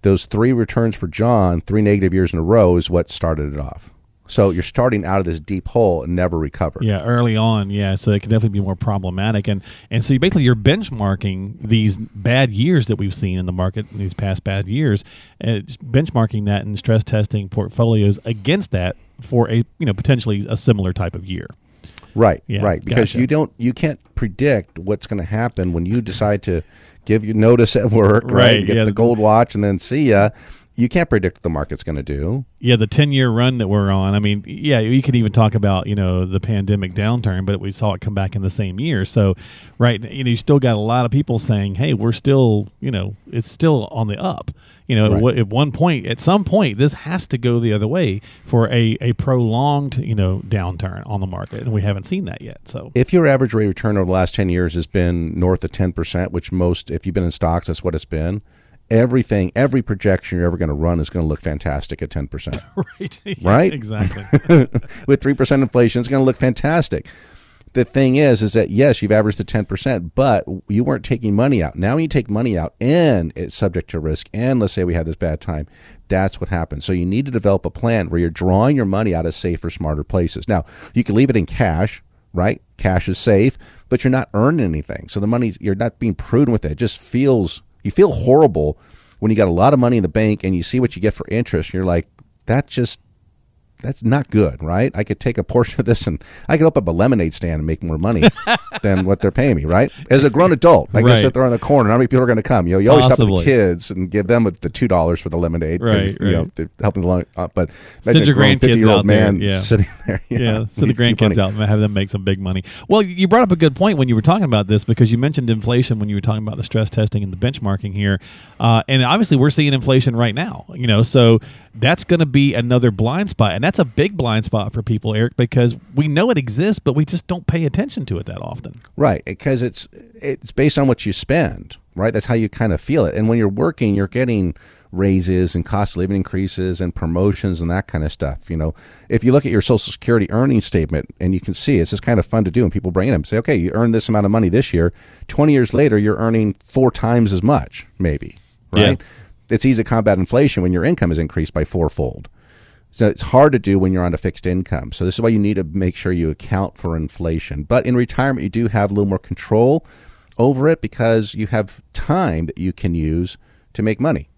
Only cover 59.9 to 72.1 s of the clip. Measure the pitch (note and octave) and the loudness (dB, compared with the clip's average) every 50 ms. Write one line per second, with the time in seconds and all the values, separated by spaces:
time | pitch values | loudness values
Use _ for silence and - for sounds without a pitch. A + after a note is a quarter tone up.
59.9 | G#2+ F#2+ - G#2+ F#2 F#2 - - - F2+ F2 F2 E2+ E2+ F2+ D#2 D2 D2 D#2+ E2+ | -6 -2 0 0 0 0 -2 -6 -4 0 0 0 0 -2 -4 -4 -2 -2 -2 0
60.9 | F2 E2+ D2+ - - F2+ E2 D#2 D2+ - - E2 D2+ D2+ - - C#2 D2+ - - | 0 -2 -4 -4 -4 -4 -2 -2 -2 -4 -4 -6 -6 -4 -6 -6 -6 -6 -6 -8
61.9 | D#2 - - - - D#2+ C#2+ C#2 - C#2+ - - - - - - _ - - - | -10 -10 -10 -8 -8 -8 -8 -8 -10 -12 -10 -10 -10 -10 -12 -12 _ -8 -8 -8
62.9 | - _ G3+ E3 - - _ G#3 F#3+ B2 - - G2+ C3 F3 F#3+ D#3+ C#3 A2+ G#2+ | -8 _ -14 -14 -14 -14 _ -12 -12 -4 0 2 4 4 4 2 0 -4 -10 -10
63.9 | A2 G#2 G#2 F2+ - G2+ G2 - - C#3+ - - E3+ D#3 B2+ - - A#2 - - | -4 -4 -4 -4 -4 -8 -4 0 0 0 4 6 6 6 6 4 0 -6 -6 -6
64.9 | - - - B2 C#3 C#3 - C#3+ C#3+ B2 C3+ - - C#3 C3+ A2+ - B2 A#2+ A#2 | -16 -12 0 0 0 2 2 -2 0 0 0 2 2 2 2 2 4 4 2 4
65.9 | - B2 A#2+ A2+ C3+ C3+ C3+ C3 B2 - - C3 A#2+ - - C#3+ D#3+ E3+ D3 - | 2 -2 -4 -2 0 2 2 2 2 2 0 -2 0 -2 -2 0 0 0 0 -2
66.9 | - D#2 - - - - - - - - _ _ _ _ _ - _ B2+ A#2+ - | -4 -6 -8 -12 -20 -20 -20 -20 -20 -20 _ _ _ _ _ -6 _ -2 -2 0
67.9 | - C3+ C3+ C3 B2+ C#3 D3+ C#3 B2 G#2 A2 G#2 - A2+ G2 - G2 G#2 C3 D3 | 2 2 2 2 4 4 4 4 4 4 2 0 2 0 0 0 2 2 4 4
68.9 | A#2+ - - G2+ G#2+ G#2+ G#2+ G#2+ G2+ - G2+ - - A2+ G2+ - G2 F#2 - C#3 | 2 2 0 2 2 2 2 0 -2 -4 -6 -4 -4 -4 -4 -2 -6 -6 -4 -2
69.9 | B2+ G2+ E2+ E2 _ - C3 C#3 A2+ F#2+ - - G2 F#2 - _ G#2 G#2+ A#2+ - | -4 -4 -6 -6 _ 0 2 2 2 0 0 -4 -10 -12 -8 _ -2 -2 0 0
70.9 | C3+ G#2+ - - C3 A2+ A#2+ G#2+ G2+ G2+ B2 C#3 C#3 G#2+ E2 C#2+ - D#2+ F#2 G2+ | -2 -4 -2 -4 -6 -4 -2 -2 0 2 2 2 2 0 -2 -4 -4 -4 -2 -2
71.9 | B2+ D#3 E3 D#3 | 0 -2 -2 0